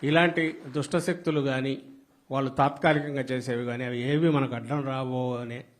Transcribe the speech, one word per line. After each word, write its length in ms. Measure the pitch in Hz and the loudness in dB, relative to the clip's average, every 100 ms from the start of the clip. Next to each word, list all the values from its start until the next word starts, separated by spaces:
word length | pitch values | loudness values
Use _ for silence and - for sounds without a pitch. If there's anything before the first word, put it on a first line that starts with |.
ఇలాంటి 400 | 139 156 170 170 160 - 143 | 4 4 4 2 -2 -4 -8
దుష్టశక్తులు 720 | 131 139 175 160 175 165 151 | -6 -2 -2 0 -2 0 0
కానీ, 320 | 139 131 135 135 - - _ _ _ | 0 0 -2 -4 -8 -20 _ _ _
వాళ్ళు 220 | 135 135 | -2 -2
తాత్కాలికంగా 720 | 131 143 143 170 151 147 139 | 2 2 4 4 4 0 -4
చేసేవి 400 | 127 127 120 120 120 | -2 -4 -2 -4 -2
కానీ, 180 | 120 127 | -4 -4
అవి 140 | 120 | -4
ఏవి 260 | 123 147 165 | 0 4 4
మనకు 240 | 147 131 120 | 4 2 -2
అడ్డం 260 | 113 147 135 | -4 -4 -2
రావో 380 | 131 131 127 127 123 | -4 -2 -2 -2 -4
అనే 220 | 120 120 - _ | -6 -10 -14 _